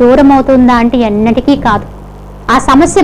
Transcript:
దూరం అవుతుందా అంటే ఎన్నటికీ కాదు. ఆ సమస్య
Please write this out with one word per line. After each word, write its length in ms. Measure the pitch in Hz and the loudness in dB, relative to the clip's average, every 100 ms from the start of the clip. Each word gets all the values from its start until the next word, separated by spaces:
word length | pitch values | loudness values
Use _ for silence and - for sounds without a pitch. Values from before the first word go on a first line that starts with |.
దూరం 280 | 240 269 277 277 | 2 4 4 2
అవుతుందా 400 | 262 262 247 240 | 2 2 2 2
అంటే 160 | 233 254 220 | 0 -2 -2
ఎన్నటికీ 460 | 208 226 233 - - - | -2 -2 -2 0 -2 0
కాదు. 200 | 208 - - - - - - - | -4 -6 -18 -20 -20 -20 -14 -4
ఆ 40 | 247 262 | -2 0
సమస్య 340 | 269 330 392 | 2 2 0